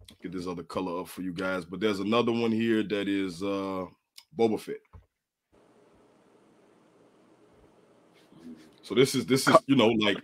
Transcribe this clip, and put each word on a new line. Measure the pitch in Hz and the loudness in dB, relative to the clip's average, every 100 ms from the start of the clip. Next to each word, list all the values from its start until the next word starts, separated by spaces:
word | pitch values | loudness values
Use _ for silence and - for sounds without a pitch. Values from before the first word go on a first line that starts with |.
| - - | -20 -18
get | 92 | -12
this | 90 90 | -10 -8
other | 87 | -10
color | 80 - 92 85 | -8 -6 -6 -6
up | 87 | -10
for | - | -10
you | 92 | -10
guys, | 85 95 92 82 | -6 -4 -4 -6
but | 92 | -4
there's | 107 98 | -2 -2
another | 98 117 117 | 0 2 2
one | 117 117 | 0 0
here | 110 113 110 | 0 2 0
that | 101 101 98 | 0 -2 -2
is, | 98 95 82 | -2 -2 -4
uh, | 98 98 98 95 87 - _ - - - | -6 -4 -4 -6 -8 -14 _ -20 -10 0
Boba | 113 101 | 0 0
Fett. | - - _ - _ _ _ _ _ _ _ _ _ _ _ _ _ _ _ _ _ _ _ _ _ _ _ _ _ _ - _ _ _ _ _ _ - 82 80 - _ | -6 -14 _ -20 _ _ _ _ _ _ _ _ _ _ _ _ _ _ _ _ _ _ _ _ _ _ _ _ _ _ -20 _ _ _ _ _ _ -20 -20 -20 -20 _
So | - | -2
this | 104 135 | 4 4
is, | 135 113 | 2 0
this | 131 131 | 0 4
is, | 127 - | 4 6
you | 131 | 4
know, | 110 | 6
like, | 113 104 98 | 4 0 -2